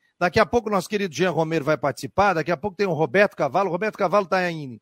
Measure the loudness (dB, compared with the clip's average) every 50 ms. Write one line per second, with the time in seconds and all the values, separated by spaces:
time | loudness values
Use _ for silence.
0 | _ _ _ -2 -2 0 2 2 2 2 2 -2 0 0 -2 -2 -2 -2 -4 -4
1 | -4 -4 -2 0 0 0 0 0 -2 0 -2 -2 0 0 0 0 0 -2 -4 -4
2 | -8 -4 0 2 2 2 2 0 -2 -2 -4 -4 -4 -6 -4 -2 -2 -2 0 0
3 | 0 2 4 4 4 4 2 0 -2 0 0 0 0 0 -2 -2 -4 -4 -2 -2
4 | 0 0 2 0 0 0 0 0 0 -2 -4 -6 -10 -12 -14 -16